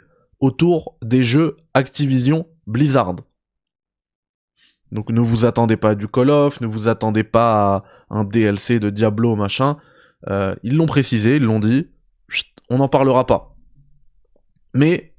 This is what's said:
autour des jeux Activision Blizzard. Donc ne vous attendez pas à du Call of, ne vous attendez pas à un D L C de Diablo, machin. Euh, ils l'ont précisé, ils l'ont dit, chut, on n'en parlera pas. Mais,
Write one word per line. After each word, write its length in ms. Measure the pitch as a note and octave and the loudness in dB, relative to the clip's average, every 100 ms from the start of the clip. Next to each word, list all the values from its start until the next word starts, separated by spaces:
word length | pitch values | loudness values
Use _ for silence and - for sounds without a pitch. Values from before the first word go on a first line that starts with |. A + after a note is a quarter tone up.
| _ _ _ _ | _ _ _ _
autour 580 | C3+ - F3 E3+ - - | -2 0 0 0 -4 -12
des 220 | A2 B2+ | -2 0
jeux 340 | A#2+ C3+ E3 E3+ _ | 2 0 0 -4 _
Activision 760 | C3+ C3 - C#3+ C3 B2 D#3+ E3+ _ - | -2 -2 -4 -2 0 0 -2 -4 _ -8
Blizzard. 500 | A2+ D3 C3+ F#2+ F2+ - _ _ _ _ _ _ _ _ _ _ _ _ _ _ _ _ | -2 0 0 -2 -6 -14 _ _ _ _ _ _ _ _ _ _ _ _ _ _ _ _
Donc 200 | G#2+ G#2+ | -10 -2
ne 100 | A#2 | 0
vous 240 | A#2 A2+ | 2 2
attendez 320 | A#2 A2+ A#2 A2 | 2 2 0 2
pas 140 | A2 | 0
à 40 | |
du 140 | G#2 G#2+ | 0 -2
Call 220 | - C3 | 0 2
of, 300 | D3 C#3+ - | 4 2 -2
ne 60 | A#2 | -8
vous 220 | G#2+ G#2+ | -4 -2
attendez 340 | A2+ A2 G#2+ | -2 0 -2
pas 540 | A2 A2+ A#2 G#2+ G2+ G2 | 0 2 2 2 2 0
à 80 | - - _ | -4 -18 _
un 140 | G#2+ | -6
D 160 | G2+ A2 | -2 0
L 180 | G#2+ G2+ | 0 0
C 220 | - A#2+ | -2 -2
de 100 | G#2 | -2
Diablo, 460 | G#2 A2 G#2 A#2 G#2+ | -2 -2 0 0 0
machin. 400 | G2+ - C3+ D3 _ _ _ _ - | -4 -2 -4 -4 _ _ _ _ -6
Euh, 280 | G2 F#2+ F#2 | -4 -4 -6
ils 100 | A2 | -2
l'ont 120 | D3 E3 | -2 0
précisé, 500 | C#3+ C3 A#2 G#2+ D3 | 0 -2 0 0 0
ils 80 | |
l'ont 160 | A#2 A2 | 0 0
dit, 260 | G#2+ C3 F3 _ _ _ _ | 0 0 -2 _ _ _ _
chut, 220 | - - _ - | -10 -10 _ -4
on 100 | B2+ | -2
n'en 100 | C#3 | 2
parlera 360 | D3 C3+ B2+ B2 | 2 2 2 2
pas. 200 | G#2+ - - _ _ _ _ _ _ _ _ _ _ _ | -2 -2 -20 _ _ _ _ _ _ _ _ _ _ _
Mais, 400 | B2 D3+ F3 - | 0 2 0 -4